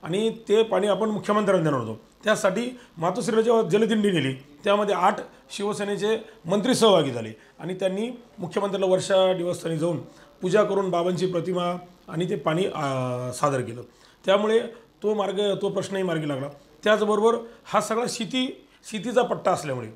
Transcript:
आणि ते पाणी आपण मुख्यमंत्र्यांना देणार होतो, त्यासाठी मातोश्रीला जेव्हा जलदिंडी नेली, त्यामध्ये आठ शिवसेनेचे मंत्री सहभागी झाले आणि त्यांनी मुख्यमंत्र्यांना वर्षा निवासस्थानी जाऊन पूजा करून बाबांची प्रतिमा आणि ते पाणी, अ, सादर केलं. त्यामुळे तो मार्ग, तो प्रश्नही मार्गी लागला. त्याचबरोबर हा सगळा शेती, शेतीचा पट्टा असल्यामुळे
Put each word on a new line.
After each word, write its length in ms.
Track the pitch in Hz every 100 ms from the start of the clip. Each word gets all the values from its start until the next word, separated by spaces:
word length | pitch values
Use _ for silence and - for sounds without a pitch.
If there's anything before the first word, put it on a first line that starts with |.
आणि 280 | 160 185 226 220 -
ते 140 | 208
पाणी 240 | 220 185 208
आपण 220 | 190 220
मुख्यमंत्र्यांना 600 | 208 - 208 202 185 160
देणार 100 | 135
होतो, 200 | 113 110 - _
त्यासाठी 540 | 208 214 196 185 240 254 - -
मातोश्रीला 420 | 165 185 196 220
जेव्हा 220 | 220 226
जलदिंडी 480 | 180 202 220 220 202
नेली, 220 | 175 135 131 - -
त्यामध्ये 300 | - 202 208
आठ 220 | 180 185 214 - - _ -
शिवसेनेचे 640 | 202 196 202 202 208 220 - -
मंत्री 300 | 165 202 202
सहभागी 360 | 240 220 185 139
झाले 220 | 120 107 113 - _
आणि 160 | 160
त्यांनी 360 | 185 190 190 233 254 - -
मुख्यमंत्र्यांना 560 | 180 - 202 190 170
वर्षा 400 | 185 - 190 190
निवासस्थानी 420 | 185 175 170 165 165
जाऊन 220 | 170 160 - - - _
पूजा 200 | 180 202
करून 280 | 202 196 190
बाबांची 360 | 175 175 180 180
प्रतिमा 500 | 175 170 180 175 175 - - -
आणि 220 | 156 170
ते 60 | 190
पाणी, 300 | - 156 196
अ, 140 | 147 143 135 127 123 127
सादर 280 | 123 147 135
केलं. 220 | 117 117 - _ - _ -
त्यामुळे 340 | 202 214 226 226 - - _
तो 120 | 208
मार्ग, 260 | 214 196 190 208 190
तो 60 | 196
प्रश्नही 340 | 190 - 196
मार्गी 260 | 185 160 151
लागला. 200 | 135 139 - - _
त्याचबरोबर 520 | 208 214 208 214 226 226 - -
हा 160 | - 202
सगळा 240 | 208 220 240
शेती, 580 | - 214 254 254 - _ _ -
शेतीचा 320 | 220 190 247
पट्टा 300 | 226 165 196
असल्यामुळे 360 | 170 156 127 110